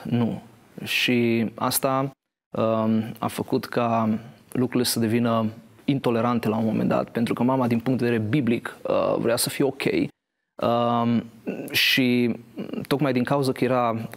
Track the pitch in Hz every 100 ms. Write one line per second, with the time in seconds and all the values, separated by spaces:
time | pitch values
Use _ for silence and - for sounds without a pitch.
0 | - 120 113 98 - - - - - -
1 | - 123 120 113 110 - 120 - 135 131
2 | 139 - _ _ _ - 113 110 110 110
3 | 110 - - - 113 131 - - 117 117
4 | 110 110 - - - - 123 127 120 -
5 | 110 120 120 113 110 107 - - - 143
6 | 127 117 120 120 - 110 113 113 123 -
7 | - - 117 - 120 131 120 117 123 123
8 | 120 117 107 151 117 117 - - - 98
9 | 92 98 117 117 - - 139 - - 82
10 | 147 - _ _ _ - 113 117 120 120
11 | 117 117 - - - - 139 - - 143
12 | 127 123 120 110 - - - - - 139
13 | 139 127 123 143 131 127 123 127 120 113
14 | 113